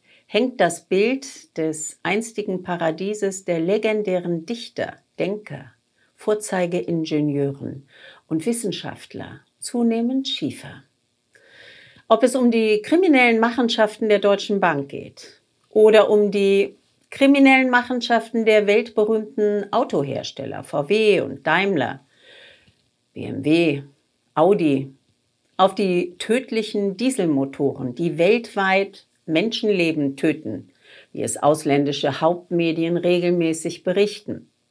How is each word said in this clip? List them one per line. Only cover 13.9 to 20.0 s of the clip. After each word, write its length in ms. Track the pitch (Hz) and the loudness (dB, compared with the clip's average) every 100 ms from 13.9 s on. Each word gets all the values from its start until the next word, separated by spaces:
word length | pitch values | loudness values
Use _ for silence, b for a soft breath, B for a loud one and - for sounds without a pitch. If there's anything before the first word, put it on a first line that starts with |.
| - 220 | 0 0
der 80 | 202 | 2
Deutschen 420 | 202 202 - 202 | 4 0 0 0
Bank 300 | 185 143 139 | 0 0 -6
geht 500 | - - - - - _ _ _ | -10 -14 -18 -20 -20 _ _ _
oder 400 | 220 214 214 202 | 4 8 8 6
um 220 | 214 208 | 4 2
die 460 | 202 196 196 196 - _ _ - | 2 2 2 0 -4 _ _ -14
kriminellen 580 | - 277 277 269 262 254 | 0 4 6 6 6 4
Machenschaften 760 | 247 247 254 233 226 226 233 | 0 0 -4 0 -2 0 -2
der 220 | 220 214 202 | 4 4 4
weltberühmten 1080 | 208 240 - 214 220 214 - 208 208 - | 2 0 -2 0 0 -2 -2 0 0 -2
Autohersteller 920 | 214 269 180 | -2 -2 -2